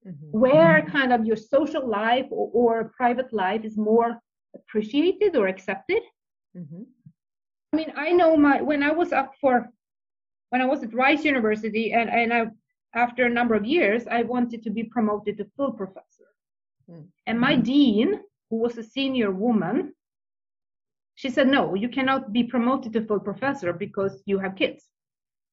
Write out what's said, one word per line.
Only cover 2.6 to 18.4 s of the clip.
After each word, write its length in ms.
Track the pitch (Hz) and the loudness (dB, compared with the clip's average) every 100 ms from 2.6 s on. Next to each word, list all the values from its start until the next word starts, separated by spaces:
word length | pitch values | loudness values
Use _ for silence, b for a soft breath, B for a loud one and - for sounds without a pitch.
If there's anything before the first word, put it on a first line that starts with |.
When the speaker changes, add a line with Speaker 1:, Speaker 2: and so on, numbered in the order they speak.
| 240 226 220 - | 2 2 -4 -2
Speaker 2:
private 380 | 247 240 254 | -2 0 -4
life 320 | 214 185 220 220 | -2 -2 -2 -6
is 100 | 214 | -4
more 400 | 214 226 233 226 _ _ _ - | 2 2 2 -2 _ _ _ -20
appreciated 800 | - 214 214 285 339 - 415 311 | -8 -6 -2 0 0 2 0 2
or 120 | 190 | 0
accepted. 540 | 190 - 190 - 415 - _ _ _ _ 180 | -2 -6 -8 -2 -4 -4 _ _ _ _ -18
Speaker 1:
Mm-hmm. 280 | 151 170 233 247 - _ _ _ _ _ _ | -16 -16 -20 _ -20 _ _ _ _ _ _
Speaker 2:
I 20 | 302 | -4
mean, 160 | 302 262 | -4 -6
I 160 | 311 | 2
know 240 | 359 330 320 | 4 6 6
my, 240 | 285 262 | 6 4
when 220 | 240 294 | 0 0
I 80 | 285 | 0
was 200 | 320 349 | 0 0
up 220 | - 269 - | -2 -4 -2
for, 260 | 277 247 - _ _ _ _ _ _ _ _ | 2 2 0 _ _ _ _ _ _ _ _
when 100 | 247 | -2
I 40 | 262 | 0
was 160 | 277 | -2
at 120 | 233 | -4
Rice 320 | 233 262 302 311 | 0 2 2 2
University 680 | 269 220 214 220 208 226 | 0 0 -2 -4 -4 -2
and, 180 | 233 220 | 0 0
and 240 | 226 233 | 0 0
I, 120 | 233 226 - _ _ _ 233 | 0 -2 -8 _ _ _ -2
after 300 | 240 240 247 | -2 0 0
a 40 | |
number 240 | 240 240 | 2 2
of 120 | 214 208 | 0 0
years, 420 | 339 214 226 240 | 2 2 0 -2
I 140 | 233 | -2
wanted 400 | 233 247 240 233 | -2 -2 -2 -4
to 60 | 233 | -8
be 140 | 214 226 | -6 -6
promoted 520 | 226 214 208 208 208 | -2 -2 -2 -6 -8
to 80 | 196 - | -8 -6
full 160 | 277 | -6
professor. 560 | - 190 - - _ _ _ _ _ _ _ - | -6 -10 -14 -20 _ _ _ _ _ _ _ -20
Speaker 1:
Mm. 180 | 170 156 _ - | -20 -20 _ -6
Speaker 2:
And 120 | 226 | -2
my 200 | 254 294 | 2 2
dean, 640 | 233 277 269 208 302 415 - _ | 4 4 6 4 2 -2 -8 _